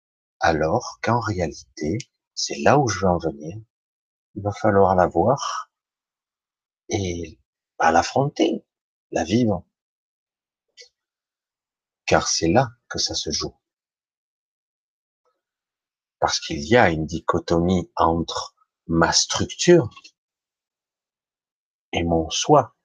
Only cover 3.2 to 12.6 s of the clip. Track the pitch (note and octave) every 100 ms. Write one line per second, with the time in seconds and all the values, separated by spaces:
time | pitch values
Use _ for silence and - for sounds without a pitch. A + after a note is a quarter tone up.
3.2 | E2 C#2+ D#2 G#2+ - _ _ _ _ _
4.2 | _ G#2+ G2+ G2+ G#2+ G2 F#2 F#2 E2+ E2+
5.2 | G2+ C#3 - - - _ _ _ _ _
6.2 | _ _ _ _ _ _ - G#2+ F#2 F2
7.2 | E2 - _ _ _ - D#3+ E2 - B2+
8.2 | C#3+ - - G#3 - _ _ _ _ -
9.2 | A2 A#2 A#2 F2+ - _ _ _ _ _
10.2 | _ _ _ _ _ - - _ _ _
11.2 | _ _ _ _ _ _ _ _ - E2
12.2 | - - E2 G#2